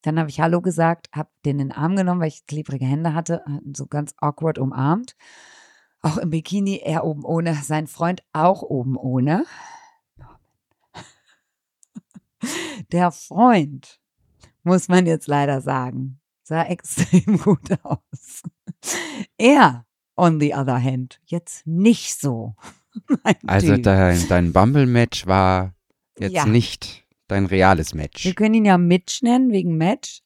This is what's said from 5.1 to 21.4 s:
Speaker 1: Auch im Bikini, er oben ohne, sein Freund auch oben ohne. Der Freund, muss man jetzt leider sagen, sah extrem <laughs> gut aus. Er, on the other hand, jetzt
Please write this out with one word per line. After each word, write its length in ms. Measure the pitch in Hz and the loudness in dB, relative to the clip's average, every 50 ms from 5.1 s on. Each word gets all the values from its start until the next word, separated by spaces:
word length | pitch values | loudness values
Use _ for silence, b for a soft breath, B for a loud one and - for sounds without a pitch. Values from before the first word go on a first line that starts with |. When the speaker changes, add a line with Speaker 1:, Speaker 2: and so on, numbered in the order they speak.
| - b b b b b b b b b b b b b b b b b - | -18 b b b b b b b b b b b b b b b b b -6
Speaker 1:
Auch 140 | 151 151 | -4 -4
im 120 | - - 170 | -2 -4 -4
Bikini, 480 | 156 160 156 - 175 202 196 196 196 - - | -4 -4 -6 -4 -4 -4 -2 -4 -4 -6 -6
er 180 | - 156 165 - | -6 -4 -4 -4
oben 220 | 160 151 147 - | -4 -6 -8 -6
ohne, 300 | - 165 165 170 170 160 | -4 -4 -2 -2 -2 -4
sein 320 | 147 143 - 151 156 160 | -4 -4 -4 -4 -4 -4
Freund 340 | 143 - - 170 170 185 180 _ _ | -8 -8 -4 -4 -4 -4 -6 _ _
auch 300 | _ 156 160 180 196 190 | _ 0 2 2 2 0
oben 340 | - - - 131 123 131 131 | -4 -6 -4 -4 -2 -4 -6
ohne. 480 | - - 131 127 131 127 143 160 202 320 B B B B B B B B B B B B _ _ _ - - - _ _ _ _ _ _ _ _ _ _ _ _ - - - _ _ _ _ _ _ _ _ _ _ _ _ _ _ _ _ _ - _ _ _ - _ _ _ _ B 254 320 339 349 330 285 226 B _ | -4 -4 -2 -2 0 0 2 0 0 -2 B B B B B B B B B B B B _ _ _ -20 -20 -20 _ _ _ _ _ _ _ _ _ _ _ _ -20 -20 -20 _ _ _ _ _ _ _ _ _ _ _ _ _ _ _ _ _ -20 _ _ _ -20 _ _ _ _ B -10 -8 -10 -10 -12 -12 -14 B _
Der 200 | 165 175 180 175 | -2 0 0 0
Freund, 880 | - - - - - - 240 254 233 190 147 151 139 131 - - _ _ _ _ _ _ _ _ _ b b b b _ _ | -2 -6 -20 -8 0 4 4 6 6 4 2 -2 -8 -16 -18 -20 _ _ _ _ _ _ _ _ _ b b b b _ _
muss 240 | 170 185 185 - | 0 0 0 2
man 180 | - 180 185 180 | 2 2 2 4
jetzt 220 | 165 165 147 - | 2 -2 -2 -2
leider 340 | - 143 143 143 143 139 135 | -2 -2 0 0 0 -2 -4
sagen, 580 | 135 139 139 131 127 127 135 131 131 135 131 139 _ _ _ _ _ | -4 -4 -4 -4 -6 -6 -8 -8 -10 -10 -12 _ _ _ _ _ _
sah 200 | - 156 165 165 | -6 -4 -4 -2
extrem 760 | - 180 - - - - - 175 - - 185 - - 214 | -4 -6 -8 -8 -10 -4 -4 -2 2 2 2 2 2 0
<laughs> 40 | 170 | 0
gut 300 | - 208 190 - - - - - _ | 2 2 0 0 0 -6 -6 -6 _
aus. 600 | - - - _ _ - - - - - - - 165 _ _ _ - - _ B B B 349 339 320 294 226 196 B _ | -6 -6 -6 _ _ -20 -20 -20 -20 -20 -16 -16 -16 _ _ _ -20 -20 _ B B B -8 -8 -10 -10 -12 -12 B _
Er, 480 | - 220 240 285 285 233 156 127 120 117 _ _ _ _ _ _ | 2 4 6 8 8 6 6 4 0 -12 _ _ _ _ _ _
on 240 | - 175 170 160 151 | 2 2 2 4 4
the 140 | 147 147 - | 0 0 0
other 280 | 135 135 135 123 123 | -2 -2 0 0 0
hand, 380 | 123 135 135 127 127 127 - _ _ | 0 -2 -2 -4 -6 -8 -12 _ _
jetzt 400 | _ 165 170 | _ -8 -8